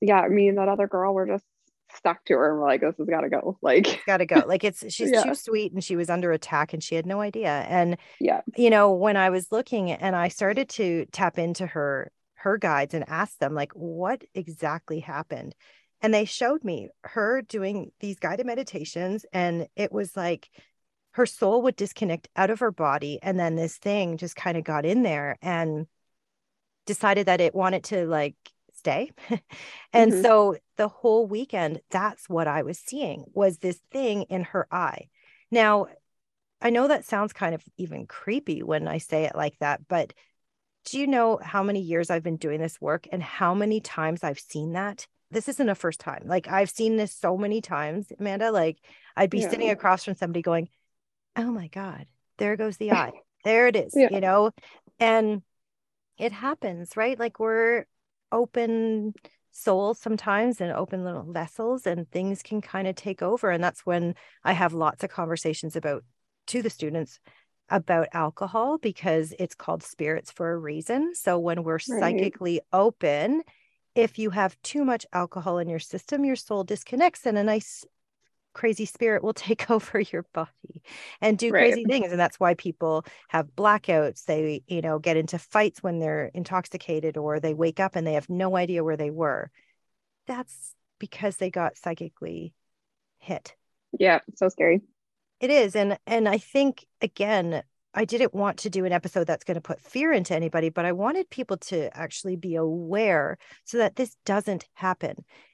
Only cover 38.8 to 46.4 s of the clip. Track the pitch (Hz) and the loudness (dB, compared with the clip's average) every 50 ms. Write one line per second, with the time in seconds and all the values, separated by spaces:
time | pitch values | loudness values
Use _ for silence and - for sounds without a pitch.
38.8 | 156 160 156 165 - - - 156 160 - - - 151 151 - _ 151 147 147 - | -2 -2 -4 -6 -4 -2 0 0 0 0 -2 -2 -4 -4 -4 _ -2 -2 -2 -2
39.8 | 151 - 185 170 147 - - _ _ _ _ _ _ _ _ _ _ _ _ _ | -2 -2 -2 -2 -2 -2 -6 _ _ _ _ _ _ _ _ _ _ _ _ _
40.8 | _ - - 269 285 277 269 240 233 226 220 - - 165 - 196 190 202 202 196 | _ -8 -6 -2 0 2 2 4 4 4 2 0 -2 -4 -2 -2 0 0 -2 -2
41.8 | 185 165 170 170 170 - 175 165 160 175 165 160 - 156 147 156 160 160 - - | -2 -2 -2 -2 0 0 -2 -2 -2 -4 -4 -4 -4 -4 -4 -4 -4 -6 -6 -6
42.8 | 156 151 151 160 - - - 180 160 - - - 190 175 180 202 208 220 214 220 | -4 -4 -4 -4 -4 -6 -8 -8 -8 -10 -4 0 0 2 2 2 0 0 0 -2
43.8 | - - - - 160 160 165 170 - 156 139 - - - - 151 151 160 165 180 | -2 -6 -4 -2 -2 -2 -2 -2 -4 -6 -6 -6 -10 -10 -8 -8 -6 -6 -6 -6
44.8 | 196 202 202 - - - _ _ _ _ - 226 214 - 269 - 277 220 196 - | -6 -6 -8 -12 -16 -20 _ _ _ _ -6 -6 -4 -4 -2 0 0 0 0 0
45.8 | - 170 160 - - 156 139 - - - 175 185 | -2 -4 -4 -4 -8 -10 -10 -10 -6 -2 -2 -2